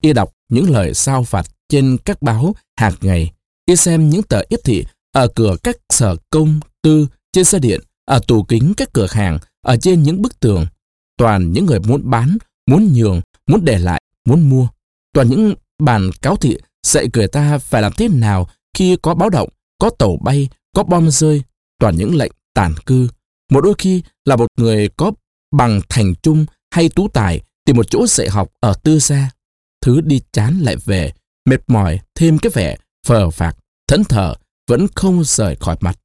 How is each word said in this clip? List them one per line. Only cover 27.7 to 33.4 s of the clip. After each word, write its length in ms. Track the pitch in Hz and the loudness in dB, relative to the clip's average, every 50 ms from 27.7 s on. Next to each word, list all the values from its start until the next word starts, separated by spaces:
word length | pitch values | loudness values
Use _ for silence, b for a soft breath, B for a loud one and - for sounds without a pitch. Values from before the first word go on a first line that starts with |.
| 139 | 2
một 140 | 120 113 - | 2 2 0
chỗ 180 | - - 240 233 | 0 0 0 0
dạy 220 | - - - - | 0 -2 -2 -2
học 220 | 92 104 95 - _ _ | -2 -4 -4 -4 _ _
ở 140 | - 113 95 - _ | -2 -2 -2 0 _
tư 160 | 151 156 156 | 0 2 2
gia. 320 | 143 - 143 143 139 135 - _ _ _ _ _ _ _ _ _ | 2 0 0 -2 -2 -4 -6 _ _ _ _ _ _ _ _ _
Thứ 200 | - 127 123 143 | -2 0 0 2
đi 200 | 151 147 147 131 - _ | 2 0 -2 -2 -2 _
chán 280 | _ - 104 117 156 190 | _ -2 -2 0 0 0
lại 160 | 165 120 85 | -2 -2 -4
về, 380 | 58 - - 98 92 80 69 - _ _ _ _ _ _ | -4 -4 -4 -4 -2 -2 -4 -8 _ _ _ _ _ _
mệt 140 | - 131 127 - - | 0 0 0 0 0
mỏi 320 | 127 110 101 87 80 87 - _ _ | 0 2 2 0 -2 -4 -8 _ _
thêm 220 | - 165 165 156 151 | 0 2 2 2 2
cái 140 | - 233 - | 0 -2 -2
vẻ 220 | - 95 76 - - _ _ _ _ _ - | -2 -4 -4 -6 -10 _ _ _ _ _ 0
phờ 220 | 120 113 101 82 | 2 2 2 0
phạc, 280 | 78 - | -2 -2